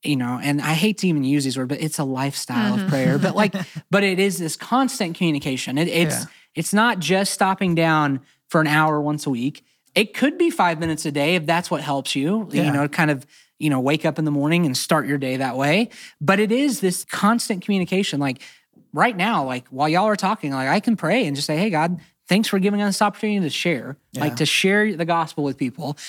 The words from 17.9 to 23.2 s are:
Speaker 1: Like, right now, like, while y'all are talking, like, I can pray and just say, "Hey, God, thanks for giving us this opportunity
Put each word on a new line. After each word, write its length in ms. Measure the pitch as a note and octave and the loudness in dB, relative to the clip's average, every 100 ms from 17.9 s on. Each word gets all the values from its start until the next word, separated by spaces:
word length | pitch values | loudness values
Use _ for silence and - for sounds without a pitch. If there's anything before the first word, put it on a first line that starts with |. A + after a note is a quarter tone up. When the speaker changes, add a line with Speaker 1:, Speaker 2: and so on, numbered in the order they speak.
| F#3 G3+ C#3+ | -2 -2 -2
Speaker 1:
Like, 200 | C#3 B2 - - _ _ _ | -4 -4 -12 -20 _ _ _
right 240 | D3 G#3+ G3+ | 0 0 0
now, 280 | G3 G#3 | -2 0
like, 220 | C3+ B2+ - | -2 -6 -8
while 200 | C3 D3+ | -2 0
y'all 160 | E3 G#3+ | 2 2
are 100 | G#3 | 0
talking, 360 | F#3+ G#3+ D3+ | 0 -2 -4
like, 160 | C3+ C3 | -4 0
I 120 | F3+ | 0
can 160 | G#3+ G#3+ | 0 0
pray 300 | D#3 G#3+ F#3+ | 0 0 0
and 100 | C#3 | -2
just 100 | C#3+ | -2
say, 100 | D#3 | 0
"Hey, 120 | G#3+ | 0
God, 280 | D#3+ E3 F3 - _ _ | 0 0 -2 -8 _ _
thanks 200 | G3 A3 | 0 2
for 100 | G3 | 2
giving 220 | F#3+ G3+ | 2 2
us 140 | G3+ F#3+ | 0 2
this 60 | |
opportunity 380 | G#3 G3+ | 0 0